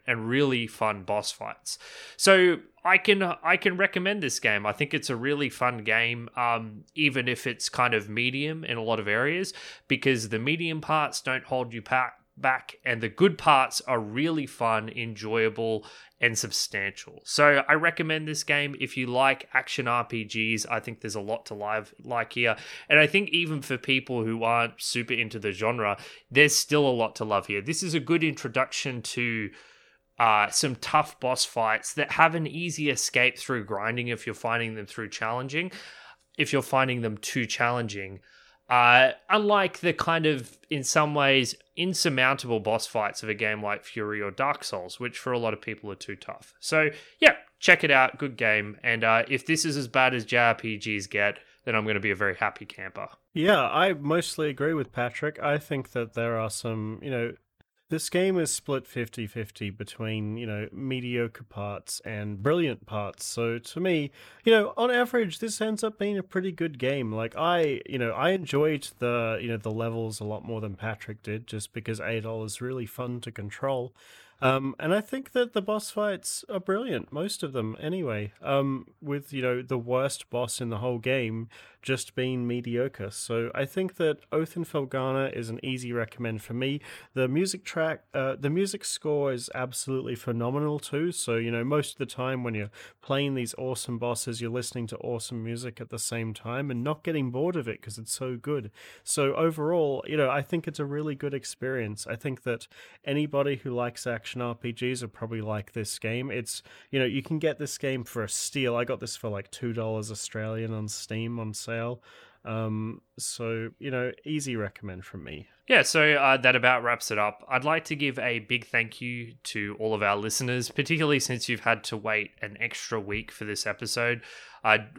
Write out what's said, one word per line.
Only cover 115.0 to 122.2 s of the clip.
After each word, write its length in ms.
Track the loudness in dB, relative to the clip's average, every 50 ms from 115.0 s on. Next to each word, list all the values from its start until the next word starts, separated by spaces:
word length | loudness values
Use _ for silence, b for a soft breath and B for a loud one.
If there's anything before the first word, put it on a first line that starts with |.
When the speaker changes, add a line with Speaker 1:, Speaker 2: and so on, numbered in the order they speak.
| -12
Speaker 2:
from 200 | -12 -12 -12 -12
me. 240 | -10 -12 -12 -14 -16 _ _ _ 4
Speaker 1:
Yeah, 140 | 6 6 6
so, 320 | 6 4 4 6 6 6
uh, 220 | 6 6 6 6 8
that 180 | 6 6 6
about 260 | 6 6 6 6 6 4
wraps 280 | 2 0 0 -2 -2
it 80 | 0 2
up. 260 | 2 2 0 -4 -6 -2
I'd 160 | -2 0 2
like 200 | 2 0 0 0
to 120 | -4 -4
give 220 | -2 -2 -2 -2 -2
a 220 | -2 -2 -2 -2
big 260 | -2 -2 -2 -2 -2
thank 340 | -2 0 0 0 -2 -6 -10
you 340 | -10 -10 -8 -10 -10 -12 -16 -14 -14
to 320 | -8 -6 -6 -4 -6 -4 -4
all 160 | -2 0 0
of 80 | 2 4
our 140 | 2 2
listeners, 540 | 2 0 -2 -2 -2 0 0 -2 -2 -2 -2
particularly 500 | -2 -4 -2 0 0 0 2 2 2 2
since 280 | 2 0 -2 -4 -2 -4
you've 120 | -4 0
had 240 | 2 2 2 2 0
to 120 | -6 -8
wait 360 | -6 -4 -2 -2 -2